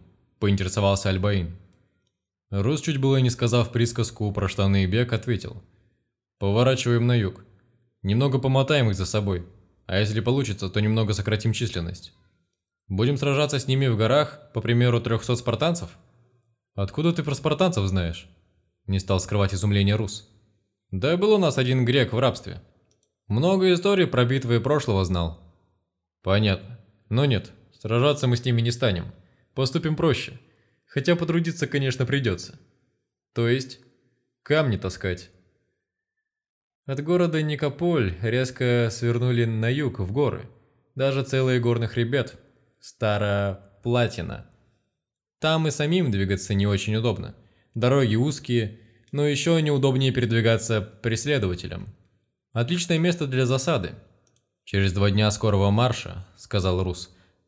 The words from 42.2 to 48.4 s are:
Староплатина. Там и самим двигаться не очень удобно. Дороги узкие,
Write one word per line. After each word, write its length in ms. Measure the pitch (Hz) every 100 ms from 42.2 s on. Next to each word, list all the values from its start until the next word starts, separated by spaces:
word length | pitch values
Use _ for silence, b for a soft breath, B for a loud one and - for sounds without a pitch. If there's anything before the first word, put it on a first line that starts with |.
| 113 - _ _ _ _
Староплатина. 1700 | - - 107 104 104 101 101 95 - _ 120 120 113 - 71 57 - _ _ _ _ _ _ _ _ -
Там 280 | 156 160 156
и 40 |
самим 400 | 131 147 180 151
двигаться 420 | 101 95 98 -
не 140 | 98 101
очень 280 | 98 - 110
удобно. 400 | 117 98 - - b b b
Дороги 420 | 117 123 139 120 110
узкие, 640 | 143 147